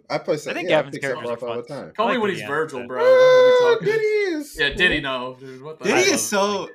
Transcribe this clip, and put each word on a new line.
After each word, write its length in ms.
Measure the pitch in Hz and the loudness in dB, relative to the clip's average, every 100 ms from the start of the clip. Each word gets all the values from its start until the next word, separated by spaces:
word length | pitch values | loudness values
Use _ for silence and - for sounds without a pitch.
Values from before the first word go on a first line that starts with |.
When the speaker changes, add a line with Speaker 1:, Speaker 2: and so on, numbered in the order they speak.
| - | -6
Speaker 1:
I 80 | 147 | -4
play 180 | - 151 | -2 -4
Se-, 140 | 156 | -4
Speaker 2:
I 20 | |
think 160 | 262 349 | -6 0
Speaker 1:
yeah, 100 | 156 | 0
I 0 | |
Speaker 2:
Gavin's 140 | 139 | 0
Speaker 1:
pick 80 | 139 | -6
Speaker 2:
characters 280 | 135 120 117 | -6 -6 -6
Speaker 1:
Sephiroth 120 | 120 | -8
Speaker 2:
are 60 | 120 | -8
Speaker 1:
all 80 | 117 | -8
the 80 | |
Speaker 2:
fun. 40 | 117 | -10
Speaker 1:
time. 260 | 139 156 - | -12 -10 -4
Speaker 3:
Call 120 | 233 | -2
Speaker 2:
I 40 | |
Speaker 3:
me 20 | |
Speaker 2:
like 80 | 254 | 0
Speaker 3:
when 80 | 208 | -2
Speaker 2:
Diddy 100 | 170 | -4
Speaker 3:
he's 20 | |
Speaker 2:
and 80 | 107 | -4
Speaker 3:
Virgil, 300 | 151 156 131 | -4 -4 -8
Speaker 2:
Sephiroth. 60 | 120 | -8
Speaker 3:
bro. 100 | 127 | 0
What 360 | 508 523 508 508 | 4 6 6 6
are 60 | 508 | 6
we 60 | |
Speaker 1:
Oh, 260 | 494 480 453 | 6 4 2
Speaker 3:
talking? 80 | 403 | 0
Speaker 1:
Diddy 120 | 440 427 | 0 0
is 500 | 427 392 311 285 160 | 0 -2 -4 -8 -4
Speaker 3:
Yeah, 100 | 143 | -2
Diddy, 260 | 139 180 151 | 2 0 0
Speaker 1:
cool. 60 | |
Speaker 3:
no, 340 | 143 127 127 127 | -4 -6 -8 -12
dude. 220 | 135 131 | -18 -16
What 160 | 143 - | -16 -6
the 60 | 190 | 0
Speaker 4:
Diddy 140 | 294 | 2
Speaker 2:
I 20 | |
Speaker 4:
is 200 | 392 277 | 2 0
Speaker 2:
love 60 | - | 0
Speaker 4:
so 380 | 202 202 196 151 | 0 0 -2 -8